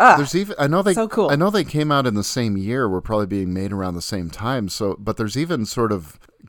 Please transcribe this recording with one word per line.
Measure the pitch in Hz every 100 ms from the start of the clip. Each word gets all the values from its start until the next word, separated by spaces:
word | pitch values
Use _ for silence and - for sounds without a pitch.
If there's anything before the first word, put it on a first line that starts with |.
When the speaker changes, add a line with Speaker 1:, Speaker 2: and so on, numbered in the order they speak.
Speaker 1:
Ah, | 247 160
Speaker 2:
there's | 143 170
even, | 202 196
I | 139
know | 170
they, | 202 190
Speaker 1:
so | 220
cool. | 226 180
Speaker 2:
I | 143
know | 185
they | 208
came | 156 151 151
out | 143 127
in | 104
the | 101
same | - 117 98
year, | 95 127 117
were | 92
probably | - 107 101
being | 101 92
made | 92 98
around | 98 92
the | 87
same | - 101 85
time. | - 110 131 101
So, | - 104 90
but | 104 104
there's | 110 127
even | 165 160 107
sort | - 117
of | 101 78 - - _